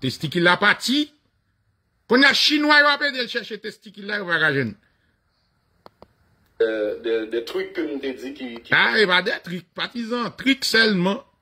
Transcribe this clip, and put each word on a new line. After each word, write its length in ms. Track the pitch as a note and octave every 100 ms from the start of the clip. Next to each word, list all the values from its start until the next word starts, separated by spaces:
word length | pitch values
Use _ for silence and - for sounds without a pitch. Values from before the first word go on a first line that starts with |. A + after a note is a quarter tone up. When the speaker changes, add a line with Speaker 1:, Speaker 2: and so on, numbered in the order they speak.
Speaker 1:
testikil 420 | C3 - D3+ F3 F3
la 120 | F3
pati. 440 | G#3 - - C#4 D4 _ _ _ _ _ _ _ _ _ -
Kounye 180 | B3 C#4
a 40 | B3+
Chinwa 400 | - D4+ D4 D4
yo 100 | D4
ap 140 | C#4+ C#4+
ede 160 | C4
l 80 | A#3+
chèche 260 | A#3+ G3+ G#3
testikil 440 | G#3+ - G#3+ G3 G3
la, 100 | G#3
yo 60 | F3+
pa 80 | E3
ka 80 | D#3
jwenn. 220 | C#3 A#2+ G2+ _ _ _ _ _ _ _ _ _ _ - _ _ _ _ _ _ -
Speaker 2:
Euh, 380 | A2+ A2 G#2 F#2+
des, 260 | A#2 A2+ G#2+
des 160 | A#2
trucs 300 | - F#3 F#3+
que 80 | -
nous 180 | D#3 C#3
te 120 | C3+ B2+
dit 180 | B2+
qui, 280 | - B3+ A3+
qui 120 | -
Speaker 1:
Ah, 260 | D3 G3+ A#3
e 80 | G3+
pa 140 | F3+ F3+
de 80 | -
trik, 220 | - F3 -
patizan. 560 | - E3+ A#3+ A3+ A#3+ A3 -
Trik 300 | B3+ C4 -
sèlman. 500 | A3+ A3+ F#3+ F3+ G#3+ - _